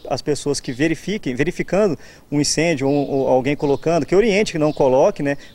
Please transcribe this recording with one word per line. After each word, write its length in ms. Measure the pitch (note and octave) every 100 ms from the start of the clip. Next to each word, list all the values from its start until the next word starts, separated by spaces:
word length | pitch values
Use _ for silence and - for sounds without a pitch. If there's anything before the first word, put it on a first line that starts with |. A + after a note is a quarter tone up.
| -
as 120 | C3+
pessoas 380 | - C#3+ D3 C3+
que 140 | -
verifiquem, 600 | A#2+ D#3+ D#3 - G#3 D3
verificando 640 | B2 D#3 - D3 F#3 G#3 B2+ - - -
um 120 | D3
incêndio 480 | C#3 D3+ E3+ C#3 C3+
ou, 200 | C#3+ C#3
ou 180 | C3+ C3
alguém 260 | C3 C3+ D3
colocando, 500 | D3 C3+ D#3 E3+ C3
que 100 | F#3
oriente 360 | A3+ G3 A3
que 80 | E3
não 140 | D3+
coloque, 500 | - C#3 C3 F#3+ -
né, 140 | C#3+ C#3+ -